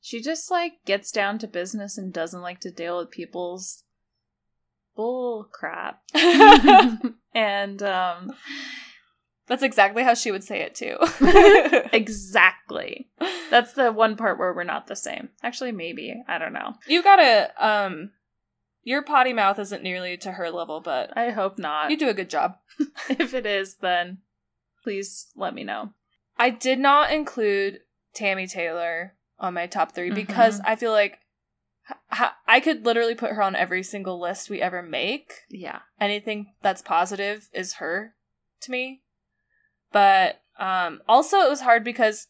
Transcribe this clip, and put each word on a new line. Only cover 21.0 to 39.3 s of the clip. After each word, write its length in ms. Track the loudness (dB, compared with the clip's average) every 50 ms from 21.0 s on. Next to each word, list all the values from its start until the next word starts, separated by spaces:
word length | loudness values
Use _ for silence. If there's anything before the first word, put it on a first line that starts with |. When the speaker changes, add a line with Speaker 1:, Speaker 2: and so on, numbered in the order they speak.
| -4 -6 -4
Speaker 1:
I 140 | -4 -4 -4
hope 280 | -2 -2 -4 -4 -4 -6
not. 320 | -8 -6 -4 -4 -2 -2
Speaker 2:
you 60 | -2
do 120 | -2 -2 -2
a 60 | -2
good 160 | -4 -6 -6
job. 240 | -4 -2 -2 -2 -4 _ _ _ -6 _
<laughs> 80 | -6 -6 _ -16 -8 -8
Speaker 1:
If 240 | -4 -4 -4 -4 -4
it 100 | -6 -6
is, 320 | -4 -4 -4 -4 -6 -10
then 420 | -6 -4 -2 0 0 -2 -4 -8 -18 _ _ _ _ _ _ _ _ _ _ _ _ _
please 460 | -8 -8 -8 -8 -8 -8 -10 -10 _ _
let 180 | -10 -10 -8 -8
me 100 | -10 -12
know. 280 | -10 -10 -10 -10 -14 _ _ _ _ _ _ _ _ _ _
Speaker 2:
I 120 | 0 0
did 280 | 0 -2 -2 -2 -2 2
not 340 | 2 4 4 4 4 2 0
include 680 | -4 -4 -6 -6 -4 -2 -2 0 0 -2 -4 -6 -10 _ _ _ _ _ _ _
Tammy 320 | -6 -4 -4 -4 -4 -6
Taylor 680 | -10 -8 -8 -6 -6 -6 -6 -6 -6 -6 -8 -10 -12 _ _ _ _ _ _
on 160 | -8 -8 -6
my 120 | -6 -8
top 260 | -6 -2 -2 -4 -2 -2
three 160 | -8 -6 -6
because 480 | -4 -6 -6 -6 2 4 4 4 4 0
Speaker 1:
Mm-hmm. 120 | -4 -4
Speaker 2:
I 60 | -4
feel 160 | -4 -2 -2 2
like 260 | 2 0 0 -2 _ _ _ _ _ _ _ _ _ _ _ _ _ _ -20
h-, 60 | -20 _ _ _ -4
h-, 180 | -2 -2 -4 -4 _ _
I 140 | 4 4 4
could 240 | 4 2 -4 -2 -2
literally 280 | -2 0 0 0 -2 -4
put 180 | -4 -6 -8 -4
her 100 | -2 -2
on 140 | -2 0
every 260 | -2 -4 -2 -4 -8 -8
single 360 | -8 -12 -10 -8 -8 -10 -8
list 280 | -6 -8 -8 -8 -10 -12
we 140 | -8 -6 -4
ever 180 | -4 -4 -6 -12
make. 500 | -8 -6 -6 -4 -4 -6 -8 _ _ -20 -20 _ _
Speaker 1:
Yeah. 300 | -18 -16 -14 -14 -14 -16 -18 _ _ _
Speaker 2:
Anything 540 | -4 -4 -4 -6 -8 -8 -10 -10 -10 _ _ _ -4
that's 200 | -4 -4 -4 -6
positive 680 | -4 -2 -2 -2 -2 -4 -6 -6 -6 -8 -10 -12 -14 _
is 220 | -10 -10 -10 -10
her 400 | -10 -8 -8 -8 -8 -8 -10 _ _ _ _ _ _ _ _ _ _ -14
to 80 | -10
me. 320 | -8 -8 -8 -8 -12 _ _ _ _ _ _ _